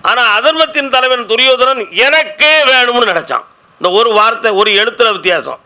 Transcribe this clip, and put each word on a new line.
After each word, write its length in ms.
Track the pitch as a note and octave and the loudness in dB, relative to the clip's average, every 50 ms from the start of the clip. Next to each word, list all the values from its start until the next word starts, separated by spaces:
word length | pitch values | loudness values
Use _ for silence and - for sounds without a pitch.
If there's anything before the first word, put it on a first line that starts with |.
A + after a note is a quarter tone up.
ஆனா 220 | - F3+ A3+ B3 A#3+ A3+ G#3 G#3+ | -2 -2 0 0 2 0 0 2
அதர்மத்தின் 500 | B3 D4+ D#4+ D#4+ D#4+ D#4 D#4 D4 C#4 C4+ | 0 0 0 0 -2 -2 -2 -6 -4 -2
தலைவன் 360 | B3+ B3+ B3+ B3+ B3+ B3 A#3 | -2 0 0 0 -2 -4 -2
துரியோதனன் 580 | G3 A3 A#3 C4 C4 B3+ A#3+ B3 C4 C4+ B3 G#3 - | -4 -2 0 2 2 2 2 2 0 0 -2 -6 -6
எனக்கே 640 | E3+ F#3 A#3+ C#4 D4+ D#4 D#4 D#4 - - D4+ D4+ D#4 D#4 D4 | -2 0 0 2 2 0 0 -2 -2 0 0 2 2 2 2
வேணும்னு 460 | C4 C4 B3+ B3 A#3+ A#3+ B3 A#3 G#3 F3 | 2 2 2 2 0 0 0 0 0 -2
நினைச்சான். 320 | E3 D#3 - C3 - - - _ _ _ _ _ _ | -4 -4 -4 -6 -6 -8 -10 _ _ _ _ _ _
இந்த 80 | - F3+ F3+ G#3 | -4 0 2 2
ஒரு 120 | A#3+ A#3+ | 2 2
வார்த்தை, 400 | G#3+ G#3 G#3+ A3+ A#3 A3+ A3+ A3+ | 2 2 2 2 0 0 -2 -2
ஒரு 180 | G3+ F#3+ G#3+ G#3+ | 0 2 0 2
எழுத்துல 400 | G3+ G3 G#3+ A#3 A3+ A3+ A#3 A3 | 2 0 0 -2 0 0 0 0
வித்தியாசம். 480 | G3+ F3+ D#3 F#3 F3+ - A2 C#3 B2+ - _ | 0 -2 -2 -2 -2 -2 -4 -8 -12 -14 _